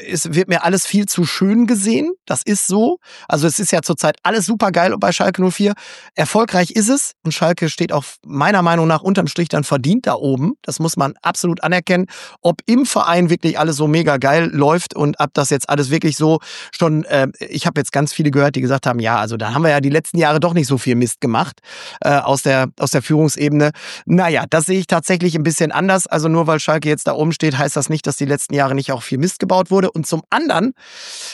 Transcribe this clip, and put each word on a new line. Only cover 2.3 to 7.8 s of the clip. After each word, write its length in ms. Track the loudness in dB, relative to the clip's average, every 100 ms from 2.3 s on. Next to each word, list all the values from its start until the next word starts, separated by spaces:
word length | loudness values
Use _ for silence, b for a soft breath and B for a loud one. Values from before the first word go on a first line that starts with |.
| -6
ist 240 | -2 -2 0
so. 300 | 2 2 -2 B B -4
Also 180 | 0 0
es 120 | 0
ist 120 | 0
ja 120 | 0
zurzeit 340 | 0 0 0 0
alles 240 | 0 0 0
supergeil 500 | 0 0 2 2 2
bei 160 | 0
Schalke 300 | 2 0 0
null 80 | 0
vier. 240 | 2 0 -2 B B B
Erfolgreich 560 | -4 0 0 2 0 0
ist 180 | 0 2
es 260 | 0 -2 -8
und 80 | -8
Schalke 360 | 0 0 0 -2
steht 240 | -2